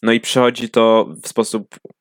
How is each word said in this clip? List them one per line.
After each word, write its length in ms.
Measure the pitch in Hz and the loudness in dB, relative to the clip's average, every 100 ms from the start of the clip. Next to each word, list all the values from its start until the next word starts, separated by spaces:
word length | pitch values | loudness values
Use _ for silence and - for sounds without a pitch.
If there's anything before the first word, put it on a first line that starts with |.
No 100 | 113 | 0
i 80 | 113 | 0
przechodzi 500 | - 131 123 120 117 | 0 0 0 0 -2
to 440 | 117 113 110 - - | 2 4 4 0 -8
w 60 | - | -6
sposób, 480 | - 110 110 98 - - _ | -4 -4 -6 -10 -20 -20 _